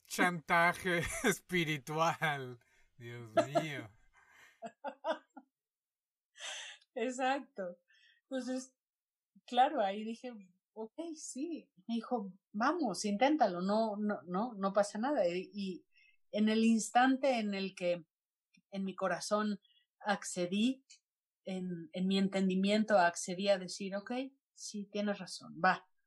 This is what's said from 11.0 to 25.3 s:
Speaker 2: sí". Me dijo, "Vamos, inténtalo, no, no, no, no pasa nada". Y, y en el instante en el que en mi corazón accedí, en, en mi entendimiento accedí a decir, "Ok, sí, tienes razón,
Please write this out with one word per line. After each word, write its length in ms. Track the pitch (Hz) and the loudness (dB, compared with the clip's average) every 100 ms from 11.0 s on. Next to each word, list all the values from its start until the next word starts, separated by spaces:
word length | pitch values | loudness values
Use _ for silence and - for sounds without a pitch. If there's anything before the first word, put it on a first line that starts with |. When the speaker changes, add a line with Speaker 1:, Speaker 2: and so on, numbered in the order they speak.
| 339 311 | -10 -10
Speaker 2:
sí". 520 | - 254 330 285 - _ - | -10 -8 -6 -8 -12 _ -6
Me 100 | 233 | -6
dijo, 360 | - 247 196 - _ | -4 -4 -6 -12 _
"Vamos, 520 | 202 254 349 247 175 | -2 0 0 -2 -2
inténtalo, 580 | 208 202 269 311 220 175 | -2 2 4 6 2 2
no, 340 | 185 214 226 208 | 0 2 0 0
no, 260 | 208 202 170 | -2 -4 -2
no, 280 | 180 247 | -2 -2
no 180 | 202 196 | -2 0
pasa 260 | 196 202 208 | 2 0 0
nada". 280 | 254 285 180 | -2 2 0
Y, 220 | 175 185 | 0 -6
y 300 | 208 190 175 _ _ _ _ _ | -8 -8 -8 _ _ _ _ _
en 160 | 208 214 | 0 2
el 160 | 220 | 4
instante 760 | 226 226 - 240 262 262 269 233 | 6 4 4 4 6 4 2 2
en 160 | 208 | 0
el 200 | 196 190 | -2 -4
que 300 | 185 175 175 156 _ _ _ _ _ _ | -2 -2 -2 -4 _ _ _ _ _ _
en 120 | 196 | -6
mi 100 | 190 | -6
corazón 680 | 180 190 170 - 208 214 202 _ _ _ _ | -2 -2 -2 -2 -2 0 -4 _ _ _ _
accedí, 840 | 202 196 - 180 175 196 240 262 - - _ _ _ _ - | -4 -4 -4 -4 -2 0 0 0 -8 -20 _ _ _ _ -10
en, 440 | 185 185 170 165 | -6 -6 -8 -8
en 140 | 185 190 | -2 2
mi 100 | 196 | 4
entendimiento 800 | 196 196 190 185 196 214 214 202 | 4 2 2 4 4 2 4 6
accedí 500 | 170 - - 175 202 | 4 2 -6 -2 2
a 100 | 196 | 0
decir, 380 | 185 - 196 196 | 0 -8 -6 -6
"Ok, 160 | 202 247 269 - _ | -6 -6 -8 -12 _
sí, 320 | - - 208 202 | -18 -12 -10 -8
tienes 260 | 208 208 185 | -4 -2 -4
razón, 420 | 180 | -6